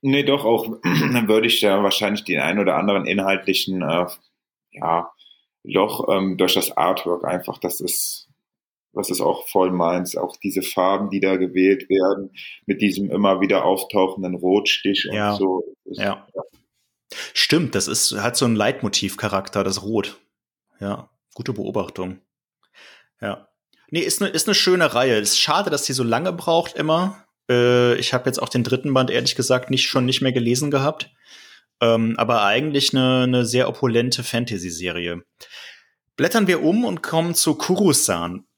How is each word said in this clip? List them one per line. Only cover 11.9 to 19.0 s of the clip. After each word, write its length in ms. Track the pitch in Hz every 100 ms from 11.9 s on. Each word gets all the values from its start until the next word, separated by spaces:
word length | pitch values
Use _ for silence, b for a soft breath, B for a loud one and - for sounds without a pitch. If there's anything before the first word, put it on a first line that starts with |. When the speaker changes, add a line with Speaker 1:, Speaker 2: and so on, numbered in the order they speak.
| 95 95 98 98 B B B -
Speaker 1:
mit 140 | 98
diesem 300 | 101 92 98
immer 300 | 95 101 95
wieder 240 | 95 98
auftauchenden 680 | 71 - - 104 95 92 92 90
Rotstich 720 | 90 98 101 - 98 98 -
und 60 | 107
Speaker 2:
Ja. 180 | 104
Speaker 1:
so. 300 | 104 98 92 - -
Das 140 | - -
Speaker 2:
Ja. 280 | 101 - -
Speaker 1:
ja. 80 | - - _ _ _ _ _ _ B B
Speaker 2:
Stimmt, 420 | - - 151 147
das 140 | 101 -
ist, 240 | - - 110
hat 160 | 107 123
so 80 |
einen 120 | 123 110
Leitmotivcharakter, 1080 | 107 - 107 -